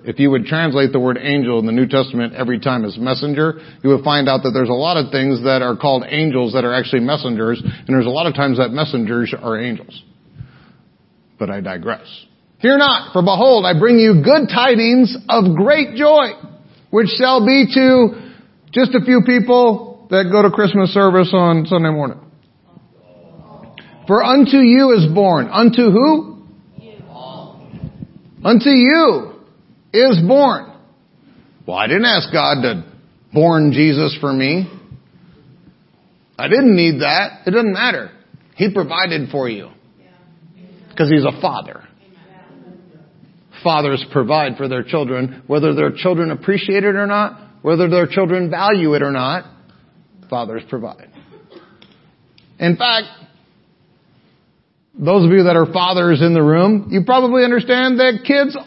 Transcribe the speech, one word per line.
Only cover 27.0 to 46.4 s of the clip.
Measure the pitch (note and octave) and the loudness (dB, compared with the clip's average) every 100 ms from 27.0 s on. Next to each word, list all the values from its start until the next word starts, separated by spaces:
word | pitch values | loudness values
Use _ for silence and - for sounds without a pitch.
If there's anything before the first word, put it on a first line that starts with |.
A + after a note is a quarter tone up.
| - - C3 C3 - B2 - - - - - - - - | -20 -20 -18 -18 -20 -20 -20 -18 -16 -16 -18 -20 -20 -6
"Unto | - A#3 B3+ | 0 2 4
you | C4+ B3 D#4+ D#4 D3+ G#2+ - _ _ _ _ _ | 4 4 4 2 0 -6 -16 _ _ _ _ _
is | G#3 C4 F#3 | 2 2 2
born." | E3+ C4+ C#4 G3+ - - _ _ _ _ _ _ _ _ | 2 4 2 0 -10 -20 _ _ _ _ _ _ _ _
Well, | - F2+ | -8 -4
I | A2 | -2
didn't | F3+ A#3+ | 0 0
ask | G3 - | -2 -2
God | D#3+ C#3+ C#3+ | -2 -2 -2
to | B2 F#2+ D#2+ - _ _ _ | -2 -4 -10 -20 _ _ _
born | D3+ E3 D#3+ D3+ | 0 2 4 2
Jesus | C3+ D#3 C#3+ D3+ - | 2 2 0 -2 -4
for | C#3+ | -4
me. | C3+ C3+ E3+ F3+ - - - _ _ _ _ _ _ _ _ _ _ _ _ _ - | -2 -2 -2 -6 -12 -20 -20 _ _ _ _ _ _ _ _ _ _ _ _ _ -8
I | C3+ | 0
didn't | A3+ C4+ | 2 4
need | F#3 E3+ C#3 | 4 2 0
that. | C#3+ D#3+ G3+ - - | -2 -2 -4 -6 -4
It | |
doesn't | G#3+ A3+ | -2 -2
matter. | F#3+ A#3+ E3 G2 - _ - _ - | -2 -4 -4 -10 -18 _ -20 _ -4
He | G#3 | -2
provided | G3+ C#3 E3+ F#3 D#3+ B2+ | -2 -4 -4 -4 -4 -6
for | D3 B2+ | -6 -6
you. | G#2+ C#2+ - _ _ _ _ _ _ - _ - - - - | -8 -14 -20 _ _ _ _ _ _ -20 _ -20 -20 -10 -2
'Cause | D3+ | 0
he's | D3+ | 2
a | C3+ - | 0 -4
father. | F3 A#2+ - - - _ _ _ _ F#3 - - F3+ F#3 _ - _ _ _ _ _ - | -6 -8 -12 -18 -20 _ _ _ _ -20 -20 -20 -20 -20 _ -20 _ _ _ _ _ -8
Fathers | F3 D3+ D3 C3+ - | -4 -2 -2 -4 -4
provide | C#3+ A#2 D#3 C#3+ B2+ | -4 -2 -2 -2 -6
for | C#3 | -8
their | B2+ | -8
children, | A#2+ E3 C3 B2+ B2+ - - | -6 -4 -4 -4 -6 -10 -6
whether | D3 D#3 | -2 0
their | C#3+ D3 | 0 -2
children | C3+ F#3 F3 E3 | -2 -2 -2 -2
appreciate | D#3 | -4